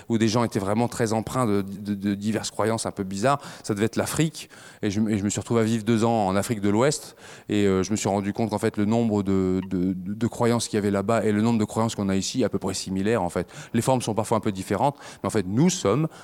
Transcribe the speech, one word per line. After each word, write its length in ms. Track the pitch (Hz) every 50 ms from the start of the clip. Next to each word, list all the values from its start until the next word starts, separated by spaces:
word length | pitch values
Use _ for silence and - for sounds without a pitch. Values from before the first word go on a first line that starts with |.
| - -
où 80 | 117
des 120 | 104 113 110
gens 140 | 101 123
étaient 160 | 117 104 - 107
vraiment 300 | 98 98 107 117 120 117
très 240 | - - 120 104
empreints 340 | 113 113 104 - - 131 123
de, 160 | 104 101 101
de, 320 | 95 98 98 104 104 101 104
de 200 | 98 98 104 101
diverses 360 | 101 101 113 104 98 - -
croyances 360 | - - 104 110 113 113 -
un 40 | 95
peu 140 | - - 98
bizarres, 360 | 95 98 98 110 135 143 - - - - -
ça 120 | - - 107
devait 120 | 98 113
être 100 | 107 -
l'Afrique. 520 | 107 92 - - 151 160 156 - - - - - - - - - -
Et 80 | 107 104
je, 100 | 92 110
et 160 | 113 104 110 98
je 60 | 98
me 40 | 101
suis 120 | - -
retrouvé 200 | - - 120 113
à 40 | 110
vivre 200 | 113 117 113 104
deux 200 | 117 117 107 117
ans 240 | 117 117 110 101 92
en 60 | 95
Afrique 280 | 101 98 - 117 101
de 80 | 98 104
l'Ouest. 440 | 101 110 131 151 147 - - - - - - - - - - -
Et, 160 | 104 104 101
euh, 160 | 98 95 95
je 80 | 92 101
me 60 | 107
suis 120 | 98 - 107
rendu 240 | 98 101 98 101
compte 160 | - - 113 101
qu'en 100 | 107 101
fait, 200 | - 90 - 104
le 80 | 104
nombre 360 | 107 117 117 117 110 104 101
de, 380 | 95 98 98 95 92 92 92 95 92 95
de, 240 | 95 90 90 95
de, 220 | 92 92 90 98 104
de 120 | 110 117
croyances 420 | 107 - - 120 113 120 117 - -
qu'il 100 | - 104
y 0 |
avait 120 | 98 104
là-bas 340 | 98 98 95 104 113 110 101
et 80 | 107
le 100 | 104 104
nombre 160 | 110 120 117 110
de 60 | 104
croyances 300 | - - 113 113 117 -
qu'on 140 | 104 101 98
a 80 | 95
ici 240 | 95 95 - - 131
est 40 | 107
à 40 | 95
peu 100 | - 95
près 160 | - 98 92
similaire, 480 | - - 90 95 95 95 107 117 107
en 60 | 87 87
fait. 180 | - 92 85 - - - - - -
Les 80 | 117
formes 180 | - 135 131 123
sont 140 | - 117 104
parfois 240 | 110 104 - 117 107
un 20 |
peu 120 | - 110
différentes, 440 | 95 95 92 - 101 92 131 143 - - - - - -
mais 40 | -
en 40 | 98
fait, 140 | - 107 87
nous 220 | 92 104 123 175 185
sommes 400 | 180 - - 98 110 151 160 - - -